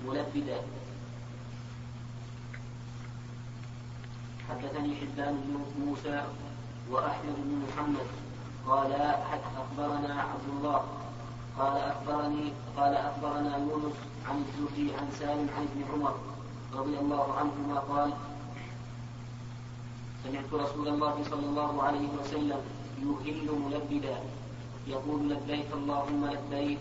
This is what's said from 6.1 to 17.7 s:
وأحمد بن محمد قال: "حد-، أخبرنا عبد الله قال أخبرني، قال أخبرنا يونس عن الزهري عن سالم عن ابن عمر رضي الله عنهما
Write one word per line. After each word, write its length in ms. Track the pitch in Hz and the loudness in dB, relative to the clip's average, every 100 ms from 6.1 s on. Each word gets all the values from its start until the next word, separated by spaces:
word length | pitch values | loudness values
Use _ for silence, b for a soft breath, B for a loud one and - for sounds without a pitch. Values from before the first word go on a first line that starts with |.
| 143 143 - - - - - 120 | 0 0 -4 -8 -8 -8 -8 0
وأحمد 440 | 127 143 - - 147 | 2 4 2 0 0
بن 260 | 143 143 131 | 0 0 0
محمد 380 | 139 147 139 120 - - - - - - | 0 2 2 0 -4 -8 -8 -8 -6 4
قال: 240 | 139 135 143 147 - - | 6 6 4 6 4 2
"حد-، 180 | - - 135 | -2 -2 -4
أخبرنا 600 | 131 143 147 143 143 143 | -4 0 2 2 0 0
عبد 260 | 147 135 139 | 0 -2 -2
الله 360 | 143 147 - - - - - - - - - | 0 4 4 2 -4 -6 -8 -8 -8 -6 2
قال 180 | 135 - | 4 4
أخبرني، 760 | - - 147 147 147 147 147 - - 143 | 2 0 2 2 2 2 0 -4 -4 6
قال 180 | 143 | 6
أخبرنا 600 | 143 143 151 147 147 147 143 | 8 2 0 0 2 2 2
يونس 380 | 147 151 147 - - - - | 2 2 0 -2 -6 -6 -2
عن 160 | 143 | 0
الزهري 500 | 127 135 147 147 143 - | 0 0 -2 2 2 2
عن 100 | - - | -2 0
سالم 300 | 143 147 143 - | 2 2 2 2
عن 100 | 143 | 0
ابن 120 | 135 135 | 0 0
عمر 220 | 151 139 - - - - - - | 2 2 2 -4 -6 -8 -8 -6
رضي 240 | 131 143 143 | -2 0 2
الله 360 | 143 143 139 | 4 4 4
عنهما 460 | 147 147 143 143 | 4 2 2 2